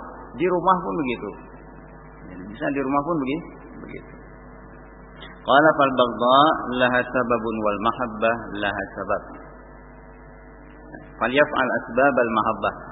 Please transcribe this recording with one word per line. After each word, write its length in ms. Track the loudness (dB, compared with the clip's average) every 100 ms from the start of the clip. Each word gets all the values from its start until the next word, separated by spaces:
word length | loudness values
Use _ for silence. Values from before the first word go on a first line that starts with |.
| -10 -16 -16
di 120 | -4 -2
rumah 260 | 0 2 2
pun 120 | 0 -4
begitu. 300 | -4 -6 -8 -12 -18 -20 -20 -20 -20 -20 -20 -20 -18 -16 -16
Bisa 160 | -6 -4
di 60 | -2
rumah 200 | 0 0 0
pun 100 | -2
begi-, 240 | -2 -4 -6 -16 -18 -18 -16
begitu. 260 | -16 -16 -20 -20 -20 -20 -20 -20 -20 -20 -20 -20 -20 -20 -10 4
Qala 240 | 6 6 6
fal 140 | 2
baghdha 460 | 4 2 2 4 6 6 2 -4 0
laha 180 | 2 2 0
sababun 480 | 0 0 0 0 -2
wal 180 | -2 0 -2
mahabbah 500 | -2 -6 0 0 0 -4 -4 -4
laha 160 | -4 -6 -8
sabab. 240 | -4 -4 -6 -16 -20 -20 -20 -20 -20 -20 -20 -20 -20 -20 -20 -20 -20 -20 -20 -18 -18 -4
Falyaf'al 480 | 0 2 2 2 0
asbabal 600 | -2 -2 2 4 4 2
mahabbah 400 | 2 0 0 -2 -4 -10